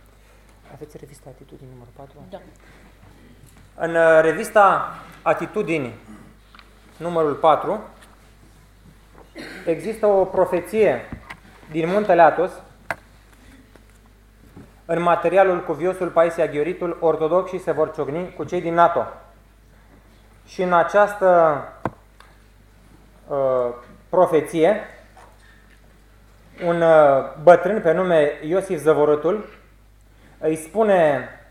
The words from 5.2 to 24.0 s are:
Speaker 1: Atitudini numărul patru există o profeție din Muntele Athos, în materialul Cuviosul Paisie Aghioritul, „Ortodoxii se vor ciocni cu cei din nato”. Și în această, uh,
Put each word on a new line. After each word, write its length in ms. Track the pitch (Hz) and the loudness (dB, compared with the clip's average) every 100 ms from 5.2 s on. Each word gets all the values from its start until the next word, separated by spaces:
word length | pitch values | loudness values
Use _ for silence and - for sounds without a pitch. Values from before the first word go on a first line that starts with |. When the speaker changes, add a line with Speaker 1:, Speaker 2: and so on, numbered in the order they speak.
Speaker 1:
Atitudini 720 | - - 170 214 165 160 123 107 - 104 - _ _ - - _ _ - | -4 -4 -4 -8 -6 -6 -6 -12 -20 -20 -20 _ _ -20 -20 _ _ -12
numărul 380 | 165 170 156 | -6 -2 -2
patru 460 | 135 160 143 147 208 - - - _ _ _ - _ _ _ - - _ - - - - - 170 | 0 2 2 -2 -8 -10 -20 -20 _ _ _ -20 _ _ _ -20 -20 _ -20 -20 -20 -20 -12 -6
există 400 | 160 202 214 208 | -6 -6 -2 2
o 180 | 196 | 2
profeție 840 | 185 190 180 180 170 220 190 123 - - - - - - - | 2 0 -2 -2 -4 0 0 0 -8 -18 -18 -20 -20 -20 -10
din 180 | 156 165 | -6 -2
Muntele 340 | 202 208 170 | -2 2 6
Athos, 280 | 160 - 180 - - - - - _ - _ _ - - _ - _ _ _ _ _ _ - - - _ | 6 4 -6 -6 -20 -20 -14 -14 _ -20 _ _ -20 -20 _ -20 _ _ _ _ _ _ -20 -20 -20 _
în 180 | - 165 | -8 -4
materialul 640 | 175 165 170 185 190 180 | 0 0 2 2 2 0
Cuviosul 440 | 170 143 180 185 175 | -4 -6 -4 -4 -2
Paisie 340 | 165 170 170 | 0 0 0
Aghioritul, 540 | 151 147 151 180 175 165 | -4 -2 -6 -6 -8 -2
„Ortodoxii 580 | 165 151 156 180 185 185 | -2 2 2 0 -2 -8
se 120 | - | -6
vor 220 | 147 151 | -2 -2
ciocni 420 | - 131 156 180 - | -4 -8 -6 -10 -12
cu 80 | |
cei 160 | 139 180 | -8 -6
din 140 | 165 | -2
nato”. 320 | 170 170 127 107 - - - _ _ _ _ _ - _ _ _ _ _ | 2 2 2 -6 -10 -20 -20 _ _ _ _ _ -20 _ _ _ _ _
Și 160 | - | -6
în 100 | 180 | 0
această, 880 | 175 165 202 202 - 190 175 160 139 - - - - _ _ - _ _ _ _ _ _ - _ _ - | 2 2 2 2 2 4 4 4 0 -8 -10 -12 -12 _ _ -20 _ _ _ _ _ _ -20 _ _ -10
uh, 480 | 139 135 127 123 117 - - | -4 -2 -2 -4 -8 -18 -20